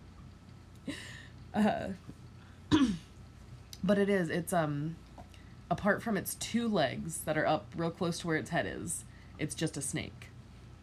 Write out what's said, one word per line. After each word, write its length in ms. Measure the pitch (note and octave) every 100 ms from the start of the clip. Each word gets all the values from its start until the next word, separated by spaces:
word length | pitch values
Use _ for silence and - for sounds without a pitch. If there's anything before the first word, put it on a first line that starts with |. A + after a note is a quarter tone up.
| - - - - - - - - - - - - - - -
Uh, 340 | - G#3+ - - F#3+ - - - - - - -
<clears throat> 60 | D4+ B3+ E3+ - - - - - - - -
but 140 | F3+ G3+
it 120 | G3
is, 200 | G3+ E3
it's, 220 | F3 E3
um, 440 | F3+ D#3 C#3+ D#3 E3 - - - - - - -
apart 320 | - G3+ F#3
from 140 | - G3
its 180 | - -
two 320 | - A3+ A#3
legs 520 | G#3 C3+ B2+ D3+ E3
that 180 | - D#3
are 100 | -
up 200 | D3+ - D#3
real 140 | E3
close 280 | D#3+ F3 E3
to 80 | E3+
where 80 | D#3
its 140 | A#2+
head 160 | E3 F#2+
is, 360 | C2 - - - - - -
it's 160 | D3+ -
just 220 | D#3 C#3+
a 40 |
snake. 460 | - D3+ - - - - - - - -